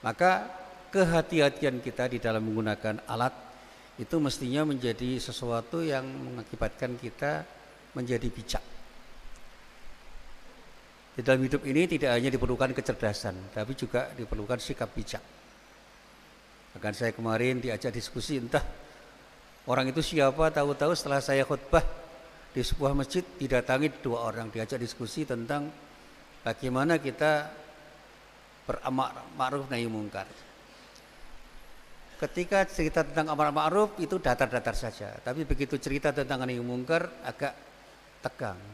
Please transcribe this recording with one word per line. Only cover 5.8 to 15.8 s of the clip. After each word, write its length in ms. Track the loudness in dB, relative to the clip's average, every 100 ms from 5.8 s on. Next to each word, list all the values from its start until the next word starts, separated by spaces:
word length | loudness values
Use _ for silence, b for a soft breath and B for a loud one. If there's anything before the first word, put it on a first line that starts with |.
yang 240 | 0 0 -2
mengakibatkan 880 | -8 -8 -8 -10 -4 -4 -2 -6
kita 480 | -4 -8 -4 -2 -2 -6 -16 -20 -20 -12
menjadi 320 | -8 -2 0 0
bijak. 320 | -4 -4 -4 -4 -12 -12 -16 -18 -14 -12 -12 -14 -18 -20 -14 -12 -12 -14 -14 -12 -14 -16 -18 -20 -20 -20 -20 -10
Di 80 | -2
dalam 240 | 6 6 6
hidup 160 | 2
ini 240 | 2 4 4
tidak 240 | 4 4
hanya 160 | 4 4
diperlukan 480 | 2 2 2 2
kecerdasan, 800 | 0 -2 0 0 0 -4 -6 -8
tapi 160 | -6 -6
juga 400 | -4 -2 -2 -2
diperlukan 480 | -8 -4 -4 -2 -4
sikap 320 | -4 -6 -6
bijak. 320 | -6 -6 -10 -12 -20 -20 -20 -20 -20